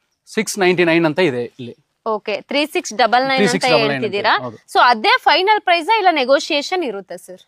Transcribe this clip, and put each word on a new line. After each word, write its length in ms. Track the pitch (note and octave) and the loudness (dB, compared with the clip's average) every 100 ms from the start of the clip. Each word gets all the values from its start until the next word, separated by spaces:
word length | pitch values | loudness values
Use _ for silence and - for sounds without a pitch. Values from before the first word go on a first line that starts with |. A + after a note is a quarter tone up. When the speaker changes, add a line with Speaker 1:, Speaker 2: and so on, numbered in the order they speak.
| _ _ - - | _ _ -10 -6
Speaker 1:
six 100 | G3 G#3 | -4 0
ninety-nine 420 | F3+ F3 E3+ E3 D#3+ | 0 2 2 2 0
ಅಂತ 140 | D3+ | 0
ಇದೆ 240 | F3 B2 | -2 -2
ಇಲ್ಲಿ. 320 | A2+ - A#2+ - _ _ A3+ | -8 -10 -16 -16 _ _ -8
Speaker 2:
ಓಕೆ, 360 | G#3+ - G3 | -8 -6 -8
ತ್ರೀ 240 | - C#4 D4+ | -4 -4 -2
ಸಿಕ್ಸ್ 280 | F4+ - | -4 -6
ಡಬಲ್ 300 | G#3+ A3+ A#3+ | 0 2 2
ನೈನ್ 80 | C4+ | 2
ಅಂತ 60 | C4+ | 0
Speaker 1:
ತ್ರೀ 100 | G3+ | 0
ಸಿಕ್ಸ್ 220 | F#3 B3+ | 0 2
ಡಬಲ್ 120 | A#3+ | 2
ನೈನ್ 100 | A3 | 0
Speaker 2:
ಹೇಳ್ತಿದ್ದೀರಾ? 460 | C3+ G3 G3+ G3+ E4+ | -2 -4 -2 0 -2
Speaker 1:
ಹೌದು. 140 | B3+ - | -4 -14
Speaker 2:
So 220 | - F#4+ | -4 2
ಅದೇ 340 | C#4 A3+ F4+ B4 | 4 4 2 2
ಫೈನಲ್ 440 | F#4 D4+ F#4+ G#4 | 2 2 2 0
ಪ್ರೈಸ್ 280 | F#4 E4+ D#4+ A4 | 2 0 0 2
ಇಲ್ಲ 100 | F#4 | 2
ನೆಗೋಷಿಯೇಷನ್ 720 | D#4 B3 C#4 - D4 C#4 F#4 | 2 2 0 0 -4 -2 -4
ಇರುತ್ತಾ 320 | C#4 G3 F#3+ F3 | -4 -6 -12 -16
ಸರ್? 260 | - F#3 | -18 -20